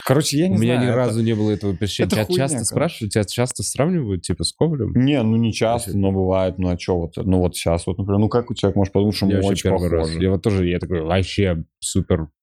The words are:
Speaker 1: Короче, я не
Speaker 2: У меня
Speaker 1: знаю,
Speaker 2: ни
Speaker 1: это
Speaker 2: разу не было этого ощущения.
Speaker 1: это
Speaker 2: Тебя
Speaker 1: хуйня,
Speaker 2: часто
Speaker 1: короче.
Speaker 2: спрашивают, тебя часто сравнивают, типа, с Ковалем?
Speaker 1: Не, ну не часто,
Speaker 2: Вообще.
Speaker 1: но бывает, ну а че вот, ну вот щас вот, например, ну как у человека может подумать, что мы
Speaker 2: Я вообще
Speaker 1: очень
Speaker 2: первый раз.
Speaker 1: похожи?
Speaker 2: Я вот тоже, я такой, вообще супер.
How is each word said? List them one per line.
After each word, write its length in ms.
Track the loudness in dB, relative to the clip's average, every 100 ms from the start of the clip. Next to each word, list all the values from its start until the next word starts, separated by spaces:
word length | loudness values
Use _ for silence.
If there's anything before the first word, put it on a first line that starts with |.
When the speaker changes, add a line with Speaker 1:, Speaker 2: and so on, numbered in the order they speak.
| 0
Speaker 1:
Короче, 320 | 0 0 0
я 80 | 0
не 80 |
Speaker 2:
У 40 | 2
меня 140 | 2
Speaker 1:
знаю, 120 | 2 0
Speaker 2:
ни 60 |
Speaker 1:
это 40 | 0
Speaker 2:
разу 220 | 0 0
не 140 | 0
было 160 | 0 0
этого 220 | 0 -2 -2
ощущения. 260 | -4 -2 0
Speaker 1:
это 80 |
Speaker 2:
Тебя 100 | 0 0
Speaker 1:
хуйня, 120 | 0
Speaker 2:
часто 160 | 0 -2
Speaker 1:
короче. 100 | -2
Speaker 2:
спрашивают, 420 | -2 -2 -4 -4
тебя 120 | -2
часто 380 | -2 -2 -4 -4
сравнивают, 580 | -6 -2 0 0 -2 -4
типа, 220 | -2 -4
с 80 | -4
Ковалем? 400 | -2 0 0 2
Speaker 1:
Не, 260 | 2 4 2
ну 100 | 2 2
не 160 | 2
часто, 380 | 2 0 0 -2
Speaker 2:
Вообще. 80 | 0
Speaker 1:
но 140 | 2
бывает, 460 | 2 2 2 0 0
ну 100 | -2
а 80 | -2
че 180 | 0 -2
вот, 180 | -2 -4
ну 220 | 0 2
вот 160 | 2 0
щас 320 | 0 0 -2
вот, 100 | -4
например, 220 | 0 2
ну 80 | 2
как 240 | 2 -2
у 20 |
человека 240 | -2 0 2
может 140 | 2
подумать, 240 | 2 2 2
что 100 | 0
мы 60 |
Speaker 2:
Я 60 | 2
вообще 120 | 0
Speaker 1:
очень 120 | 0
Speaker 2:
первый 240 | 0 0 0
раз. 160 | 0 -2
Speaker 1:
похожи? 160 | 0
Speaker 2:
Я 80 | 0
вот 120 | 0
тоже, 260 | 0 0 0
я 100 | -2
такой, 220 | -2 -4
вообще 640 | 0 0 0 0 0 0 -6 _
супер. 480 | -4 -2 0 0 -2 _